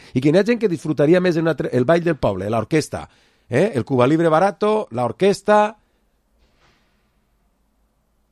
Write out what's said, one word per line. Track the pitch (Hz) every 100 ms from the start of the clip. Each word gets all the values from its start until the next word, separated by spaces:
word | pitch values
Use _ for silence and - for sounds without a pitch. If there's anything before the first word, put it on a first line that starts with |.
| -
I | 131
que | 147
n'hi | 175
ha |
gent | 214 233
que | 214
disfrutaria | 165 156 156 147 180
més | 180 160
en | 160
una | 156
tre-, | 160
el | 127 127
ball | 170
del | 170 143
poble, | 120 95 104
l'orquestra, | 113 107 156 - 90 73 _ _ _ -
eh? | 120 208
El | 135 107
Cuba | 131 127
Libre | 160 165
barato, | 156 196 185 214 214 -
l'orquestra... | 113 123 - 196 185 - 208 208 - _ _ _ _ _ _ _ _ _ _ _ _ _ _ _ _ _ _ _ _ _ _ _ _ _